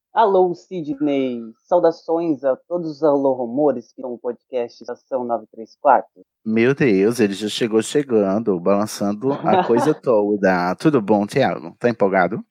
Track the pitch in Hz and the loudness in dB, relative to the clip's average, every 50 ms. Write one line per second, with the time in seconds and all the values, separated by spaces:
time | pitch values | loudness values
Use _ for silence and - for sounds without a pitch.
0 | _ _ - 190 226 214 196 185 185 180 175 160 - _ 190 180 156 139 151 139 | _ _ 0 2 2 4 4 4 4 2 0 -4 -10 _ -10 -10 -8 -8 -6 -4
1 | 147 147 143 139 135 131 123 120 117 113 113 _ _ _ 190 180 175 165 165 - | -2 0 0 0 0 -2 -4 -6 -10 -12 -16 _ _ _ 2 4 4 2 2 0
2 | - - 165 165 170 170 156 123 131 135 127 127 _ - 170 175 175 160 151 139 | -4 -4 -4 -2 -2 -2 -4 -2 -2 -2 -2 -2 _ -8 -8 -6 -6 -8 -6 -2
3 | 151 156 143 143 135 139 131 123 127 117 117 135 151 147 131 123 117 _ _ - | 0 2 2 2 2 0 0 -2 -4 -4 -2 0 0 0 0 -2 -6 _ _ -14
4 | 127 127 120 113 - 127 120 - _ _ - 127 120 117 - - 117 113 120 117 | -12 -12 -12 -8 -8 -8 -8 -10 _ _ -6 -6 -6 -6 -10 -14 -14 -14 -14 -14
5 | _ _ 139 131 123 120 120 110 107 - _ - 113 - _ _ - 147 127 110 | _ _ -6 -6 -4 -4 -4 -6 -6 -10 _ -18 -18 -18 _ _ 2 4 4 4
6 | - - _ - 92 _ _ _ _ 110 110 113 113 123 139 139 156 131 104 95 | 2 -2 _ -20 -20 _ _ _ _ -2 0 2 2 2 2 2 2 2 4 4
7 | 95 107 123 120 117 101 98 92 110 107 - - 131 113 104 110 110 - - 147 | 2 2 2 2 0 0 0 -2 -6 -6 -4 -4 -2 0 0 0 0 0 0 -2
8 | 147 139 120 110 101 95 95 104 117 110 98 87 85 92 98 101 104 104 - - | -2 0 2 2 2 2 0 -2 0 -2 -2 0 0 0 0 0 0 -4 -6 -6
9 | 104 101 104 104 117 131 139 - 147 170 185 - 180 - 117 120 - 151 156 - | -4 -4 -4 -4 -4 -4 -4 -2 0 0 2 2 2 2 2 2 2 0 -2 -2
10 | - 143 123 107 104 104 104 101 95 95 95 87 87 90 92 - - 160 151 135 | 0 0 0 2 2 0 0 0 0 0 2 0 0 -2 -2 -2 0 0 2 2
11 | 104 98 107 104 101 101 - 143 131 104 85 67 65 82 - _ - 120 117 - | 2 2 2 2 2 0 0 0 0 0 -2 -4 -8 -12 -8 _ -2 -2 0 0
12 | 101 98 92 95 90 87 95 156 233 - | 0 2 2 2 2 0 -2 -6 -10 -12